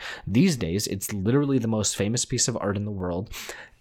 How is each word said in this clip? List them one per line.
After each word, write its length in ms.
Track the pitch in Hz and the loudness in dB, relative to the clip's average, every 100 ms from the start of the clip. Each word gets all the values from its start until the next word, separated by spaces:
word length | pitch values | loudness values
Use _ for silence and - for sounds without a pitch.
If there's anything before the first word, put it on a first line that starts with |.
| - - - | -12 -10 2
These 300 | 101 190 135 | 4 6 4
days, 300 | 82 92 - | 0 0 -2
it's 260 | 95 - | -4 -4
literally 440 | 104 95 135 143 135 | -2 2 2 4 2
the 120 | 113 | 2
most 260 | 110 101 - | 0 0 0
famous 300 | 101 120 - | 0 0 -2
piece 240 | 123 - | 0 0
of 80 | 117 | 0
art 160 | 101 101 | -2 -2
in 80 | |
the 80 | 104 | -2
world, 380 | 101 90 87 101 - - - - - | -4 -2 -2 -4 -10 -12 -14 -16 -6